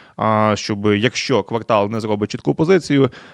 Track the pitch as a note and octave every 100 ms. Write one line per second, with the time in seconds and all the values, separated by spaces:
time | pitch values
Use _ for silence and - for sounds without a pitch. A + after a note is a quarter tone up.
0 | - - G#2+ G#2+ G#2+ G2+ - G#2 G#2 G#2
1 | A#2 - - A#2+ F#2+ A#2 G#2+ A2 G2+ A2+
2 | G#2+ G#2+ G#2 B2 - C#3+ D#3+ F#3+ - C#3+
3 | C3 - -